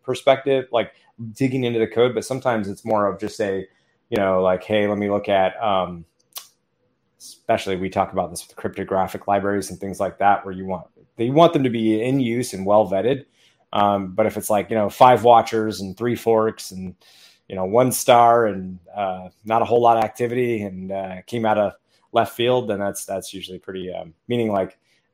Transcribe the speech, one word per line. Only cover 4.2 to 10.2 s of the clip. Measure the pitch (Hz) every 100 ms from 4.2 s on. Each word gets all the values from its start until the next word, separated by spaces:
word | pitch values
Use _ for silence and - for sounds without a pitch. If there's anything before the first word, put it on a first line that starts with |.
| 98 92
like, | 92 92
"Hey, | - 107 104
let | 101
me | 101
look | 101 104
at," | 98 92 -
um, | 110 95 87 87 85 _ _ - - _ _ _ _ _ _ _
especially | - - - 110 98 92
we | 92
talk | 101 92
about | 95 87
this | 87 -
with | -
cryptographic | 107 - 95 95 95 101 -
libraries | 101 98 101 95
and | 87
things | 98 90
like | 95
that, | -